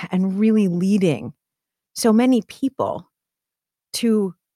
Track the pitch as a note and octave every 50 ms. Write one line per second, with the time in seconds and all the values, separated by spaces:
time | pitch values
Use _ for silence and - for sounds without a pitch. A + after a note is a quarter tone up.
0 | - - - F#3 F#3 F#3+ F#3 G3 G#3+ A3 G#3+ G#3+ G3+ F#3 E3+ F3 F#3 F#3+ G#3 G#3
1 | F#3+ E3+ C3+ - - - - _ _ _ _ _ _ _ _ _ _ _ - -
2 | - A#3 G#3+ A3+ B3 B3+ C4 A3+ - - - - - C4+ _ - - - - -
3 | F3 _ _ _ _ _ _ _ _ _ _ _ _ _ _ _ _ _ - -
4 | A#3+ A#3 A3 G#3+ G3 F#3 E3+ _ _ _ _